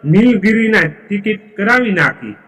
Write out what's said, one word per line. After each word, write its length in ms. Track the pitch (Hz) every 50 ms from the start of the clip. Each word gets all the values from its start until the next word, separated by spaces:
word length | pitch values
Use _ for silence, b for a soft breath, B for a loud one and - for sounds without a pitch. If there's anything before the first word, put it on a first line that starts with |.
| -
નીલગીરીના 760 | 151 165 196 233 247 240 196 180 214 220 226 226 220 220 196 165 156 151 - - -
ટિકિટ 480 | 208 202 196 214 214 202 - - -
કરાવી 360 | - 202 233 240 254 247 226
નાખી 400 | 190 170 147 120 - - 127 107 104 - _